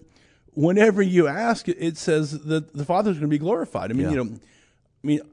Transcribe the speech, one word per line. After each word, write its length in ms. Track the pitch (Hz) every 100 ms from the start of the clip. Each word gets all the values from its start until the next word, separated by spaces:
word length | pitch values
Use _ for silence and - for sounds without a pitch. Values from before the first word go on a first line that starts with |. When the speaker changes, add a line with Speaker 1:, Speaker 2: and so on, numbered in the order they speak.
| - _ _ _ _
Speaker 1:
whenever 480 | - 160 196 220 202
you 280 | 196 180 151
ask, 380 | 160 233 226 -
it 280 | - 165 156
says 440 | - 156 147 147
that 300 | 147 160 156
the 100 | 143
Father's 320 | 143 180 208 160
gonna 120 | 147
be 100 | 151
glorified. 520 | 160 240 - - 95
I 40 |
mean, 120 | 123 -
Speaker 2:
Yeah. 40 |
Speaker 1:
you 140 | 143
know, 60 | 113
I 720 | 117 _ _ _ _ _ _ 143
mean, 140 | 147 -